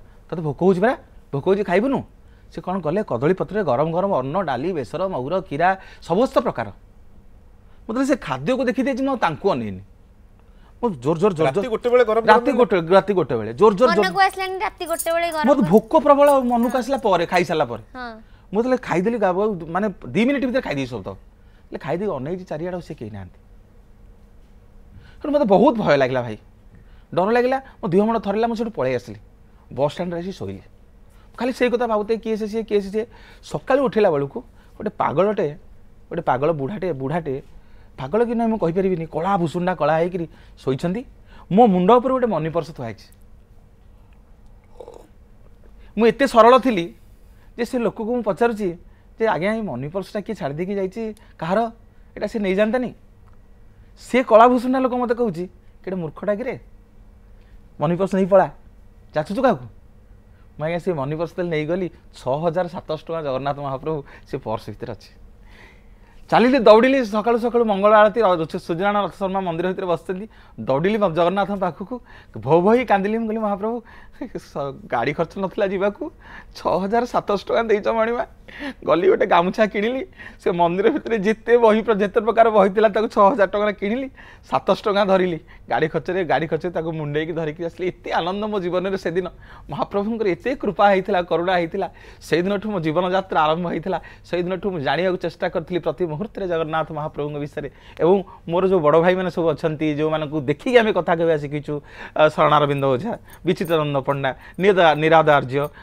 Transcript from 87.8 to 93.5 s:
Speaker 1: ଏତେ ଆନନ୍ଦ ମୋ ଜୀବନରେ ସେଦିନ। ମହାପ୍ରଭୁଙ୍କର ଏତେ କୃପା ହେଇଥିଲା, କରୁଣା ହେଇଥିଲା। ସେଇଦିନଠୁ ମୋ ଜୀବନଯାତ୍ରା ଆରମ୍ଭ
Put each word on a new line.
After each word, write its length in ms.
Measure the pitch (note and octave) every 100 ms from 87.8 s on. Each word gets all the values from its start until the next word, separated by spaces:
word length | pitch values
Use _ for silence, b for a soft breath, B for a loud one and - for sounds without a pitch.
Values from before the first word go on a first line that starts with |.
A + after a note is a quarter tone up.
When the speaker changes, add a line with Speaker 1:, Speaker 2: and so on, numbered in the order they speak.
| F3+
Speaker 1:
ଏତେ 220 | - -
ଆନନ୍ଦ 340 | A3 E3+ G3
ମୋ 160 | G#3+ G#3
ଜୀବନରେ 360 | F3 F3+ F#3+ F#3+
ସେଦିନ। 320 | F#3 E3+ F3+ - B B -
ମହାପ୍ରଭୁଙ୍କର 580 | D3 - G3+ G3+ A3+ G#3+
ଏତେ 260 | E3+ A#3+
କୃପା 340 | C#4 G#3+ F3 G3+
ହେଇଥିଲା, 340 | F#3+ F#3 F#3+
କରୁଣା 320 | F3 E3 F3
ହେଇଥିଲା। 360 | F3+ E3+ G3 E3+ B B B
ସେଇଦିନଠୁ 500 | - D#3 F3+ G3+ G#3+
ମୋ 100 | G3+
ଜୀବନଯାତ୍ରା 640 | D#3 D#3 F#3 F#3 F#3 F3+
ଆରମ୍ଭ 260 | D3+